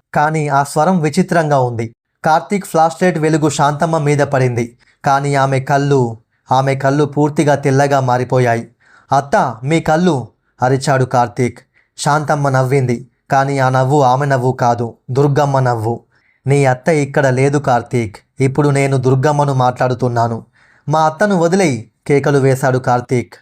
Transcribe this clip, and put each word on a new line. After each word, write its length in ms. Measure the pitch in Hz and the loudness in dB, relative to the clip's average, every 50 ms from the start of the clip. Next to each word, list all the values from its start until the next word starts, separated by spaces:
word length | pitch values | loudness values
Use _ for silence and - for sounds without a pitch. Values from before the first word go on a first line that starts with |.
| _ _ - | _ _ -2
కానీ 340 | 165 147 156 156 160 147 147 | -2 0 0 0 -2 -2 -2
ఆ 160 | 139 139 143 | 0 0 -2
స్వరం 360 | - - 156 151 180 190 175 | 0 0 0 0 2 2 0
విచిత్రంగా 600 | 151 156 139 185 180 - 175 175 160 151 143 135 | 0 0 0 0 -2 0 0 0 0 2 0 0
ఉంది. 340 | 127 123 117 113 117 113 - _ _ _ _ _ - | 0 -2 -4 -6 -8 -8 -10 _ _ _ _ _ -2
కార్తీక్ 400 | 156 156 165 165 - 208 196 - | 0 0 0 0 -2 -4 -6 -4
ఫ్లాష్ 380 | - - 160 160 165 165 - 185 | -2 0 0 0 0 0 0 -2
లైట్ 140 | 180 160 165 | 0 0 0
వెలుగు 320 | 151 160 156 156 151 151 | 0 0 0 2 0 0
శాంతమ్మ 480 | - - 143 143 143 139 - 165 160 160 | 0 0 0 0 0 0 -2 -2 0 0
మీద 220 | 147 147 147 143 | 0 0 0 0
పడింది, 580 | 143 139 143 131 127 127 120 113 120 120 - _ _ _ _ _ - | 0 0 0 0 0 0 0 -2 -6 -6 -8 _ _ _ _ _ -2
కానీ 300 | 143 135 139 143 143 143 | 0 0 0 0 0 0
ఆమె 240 | 135 135 135 135 131 | 0 2 0 0 -2
కళ్ళు, 580 | 135 151 143 139 143 139 143 135 123 117 113 - _ _ _ _ _ - | -2 0 0 0 2 2 2 2 0 -2 -4 -10 _ _ _ _ _ -2
ఆమె 240 | 127 131 131 135 135 | 0 0 0 0 -2
కళ్ళు 300 | 135 139 135 139 147 147 | -2 0 0 0 0 0
పూర్తిగా 500 | 143 143 147 147 151 151 170 147 143 143 | 0 0 0 -2 0 0 0 0 2 0
తెల్లగా 440 | 135 143 143 131 135 143 139 139 135 | 0 0 0 2 2 2 2 0 0
మారిపోయాయి. 680 | 131 123 123 123 123 127 135 127 123 120 117 117 117 - _ _ _ _ _ _ _ - 135 | 0 0 0 -2 -2 0 0 0 2 2 0 -2 -4 -8 _ _ _ _ _ _ _ -2 0
"అత్తా, 420 | 143 139 - - 208 165 131 113 113 127 | 0 0 0 0 0 0 0 -4 -6 -4
మీ 160 | 139 165 160 | -2 -2 0
కళ్ళు!" 480 | 160 - 156 165 180 180 156 127 113 - _ _ _ _ _ - | 0 0 0 2 2 0 0 -2 -4 -10 _ _ _ _ _ -2
అరిచాడు 440 | 123 131 139 135 135 151 139 131 127 | 0 0 0 0 0 0 0 0 0
కార్తీక్. 540 | 123 - 120 120 117 - - 123 117 - - - _ _ _ _ _ _ - | 0 0 0 0 0 -2 -2 -4 -4 -4 -8 -20 _ _ _ _ _ _ -6
శాంతమ్మ 520 | - 151 143 151 151 151 156 147 143 139 | -2 0 0 0 0 -2 -2 0 0 0
నవ్వింది, 580 | 131 131 131 127 139 139 127 123 120 120 - - _ _ _ - | 0 0 0 0 0 0 0 0 -2 -4 -6 -12 _ _ _ -2
కానీ 280 | 139 135 139 139 139 135 | 0 0 0 0 0 0
ఆ 100 | 131 127 | 0 2
నవ్వు 320 | 131 131 131 131 147 147 | 2 0 0 2 2 2
ఆమె 240 | 135 123 127 131 147 | 4 4 2 2 0
నవ్వు 260 | 139 139 131 120 131 | 0 0 0 0 0
కాదు, 420 | 123 - 127 120 120 113 120 113 - _ _ - | -2 0 0 0 0 0 -4 -6 -8 _ _ -4
దుర్గమ్మ 480 | 120 135 143 143 135 147 147 139 139 135 | 0 0 0 2 2 0 0 2 2 0
నవ్వు. 400 | 131 123 120 113 107 113 117 - - _ _ _ _ _ _ _ - 131 | 0 0 -2 -2 -2 -4 -6 -6 -10 _ _ _ _ _ _ _ -4 0
"నీ 180 | 143 143 139 | 2 2 2
అత్త 240 | 131 127 127 - 175 | 2 0 0 0 0
ఇక్కడ 380 | 165 147 139 139 135 156 139 131 | 0 0 0 -2 0 0 0 2
లేదు 300 | 127 131 135 143 143 147 | 2 2 0 0 0 0
కార్తీక్, 580 | 143 143 127 120 113 - - 120 113 101 - - _ _ _ - | 0 0 0 0 0 -2 -4 -4 -4 -4 -8 -16 _ _ _ -2
ఇప్పుడు 300 | 135 135 135 156 147 147 | -2 -2 0 0 0 2
నేను 280 | 139 139 139 135 135 131 | 2 0 0 0 0 0
దుర్గమ్మను 560 | 123 131 135 131 135 151 147 143 143 143 135 | 0 2 2 2 2 0 0 0 0 0 0
మాట్లాడుతున్నాను." 920 | 131 123 123 123 - 131 127 127 120 131 123 120 120 117 117 117 113 - _ _ _ _ _ _ _ _ 139 | 0 0 0 0 0 -2 -2 -2 -2 -4 -2 -2 -2 -2 -2 -4 -6 -10 _ _ _ _ _ _ _ _ -4
"మా 160 | 151 156 156 | 0 0 0
అత్తను 340 | 156 156 - 208 208 196 170 | 0 0 0 0 0 2 2
వదిలేయ్!" 440 | 170 170 170 202 185 151 127 110 110 - _ _ - - | 0 2 2 2 0 0 -2 -4 -8 -14 _ _ -4 0
కేకలు 300 | 143 139 - 156 143 139 | 0 0 2 2 2 2
వేశాడు 400 | 131 135 131 135 147 131 127 127 | 2 2 0 0 0 -2 -2 0
కార్తీక్. 560 | 127 131 123 123 120 - 135 120 113 - - - | 0 0 -2 -2 -2 -2 -4 -4 -4 -6 -12 -20